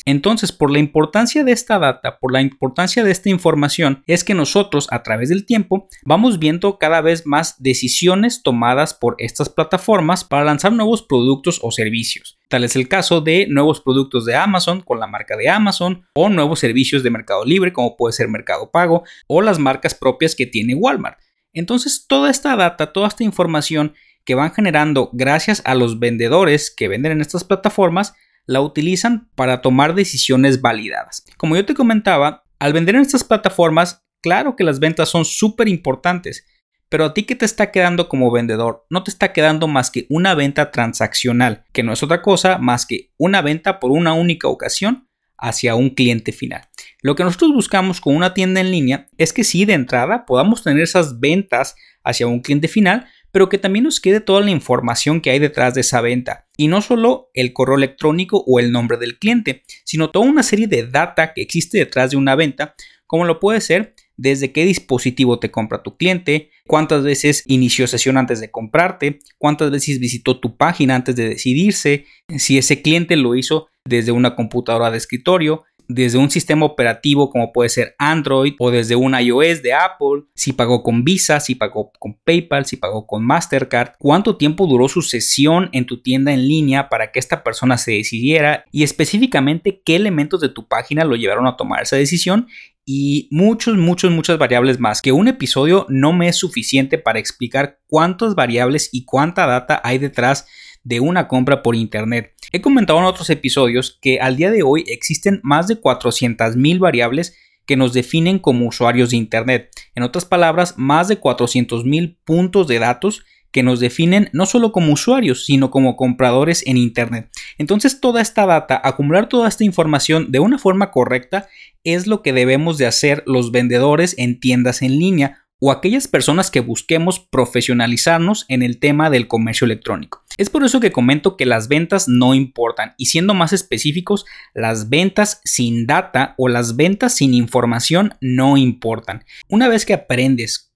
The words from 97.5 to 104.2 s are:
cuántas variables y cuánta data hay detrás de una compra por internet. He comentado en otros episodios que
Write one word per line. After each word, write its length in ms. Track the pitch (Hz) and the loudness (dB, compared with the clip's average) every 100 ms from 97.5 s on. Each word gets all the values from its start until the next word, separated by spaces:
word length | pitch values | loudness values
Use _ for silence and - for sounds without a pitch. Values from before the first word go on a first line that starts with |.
| 135 143 - _ | -4 -4 -8 _
cuántas 480 | 156 170 180 226 | 0 0 0 -2
variables 540 | 180 123 117 127 151 - | 0 0 0 0 0 -4
y 120 | 127 | -8
cuánta 420 | - 127 156 175 156 | -4 -2 0 0 0
data 340 | 123 - 151 | 0 -2 -4
hay 140 | 117 131 | -2 -4
detrás 480 | 139 - 120 139 - - - - | -4 -2 0 0 -6 -20 -20 -20
de 160 | 120 120 | -6 -2
una 260 | 143 180 139 | 0 0 0
compra 380 | 127 127 135 | 0 0 0
por 100 | 117 | 0
internet. 580 | 117 110 107 110 120 117 _ - | -2 -4 -6 -4 -4 -6 _ -8
He 80 | 180 | -2
comentado 400 | 269 269 196 160 | 2 2 4 2
en 60 | 185 | 2
otros 220 | 185 165 | -2 -4
episodios 680 | 147 131 139 123 120 127 - | -2 0 0 2 0 -4 -4
que 200 | 135 131 | 0 0